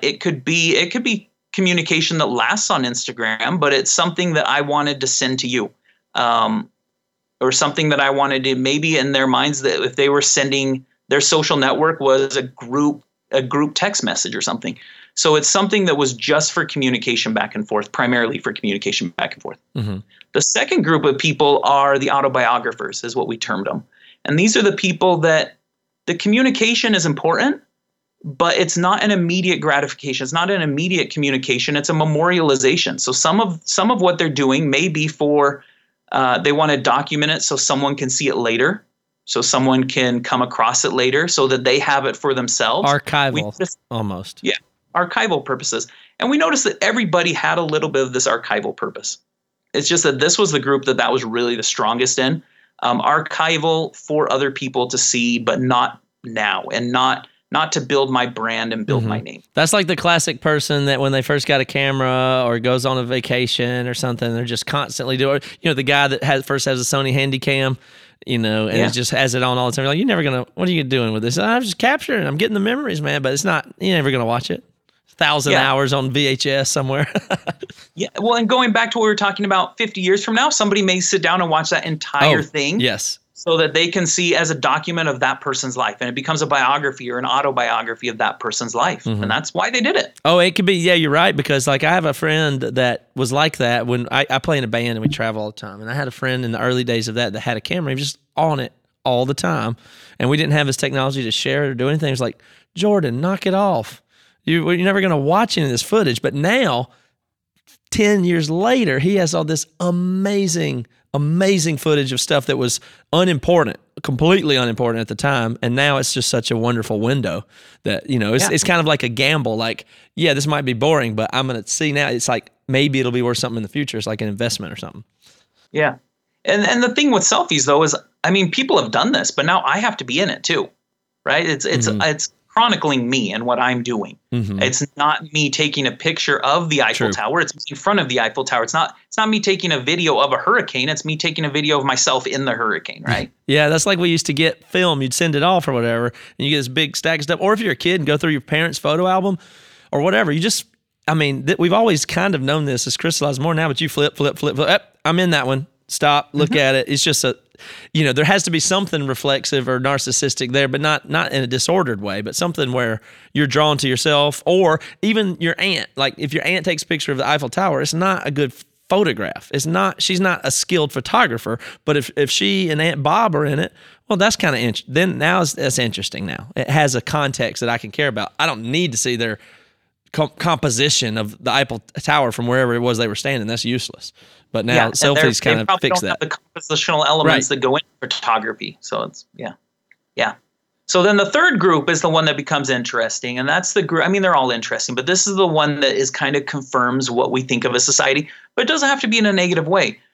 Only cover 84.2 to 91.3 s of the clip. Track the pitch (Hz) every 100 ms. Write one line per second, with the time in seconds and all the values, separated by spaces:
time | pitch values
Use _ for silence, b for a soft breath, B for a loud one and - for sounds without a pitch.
84.2 | 175 170 160 139 135 151 156 170 156 131
85.2 | 131 135 143 131 131 127 113 101 123 123
86.2 | 135 156 147 143 127 143 139 131 123 123
87.2 | 131 131 143 131 120 113 117 113 120 110
88.2 | 110 - 113 - 117 117 160 - - 107
89.2 | 107 117 160 175 202 240 247 359 - -
90.2 | 151 175 180 175 190 185 170 175 156 147
91.2 | 190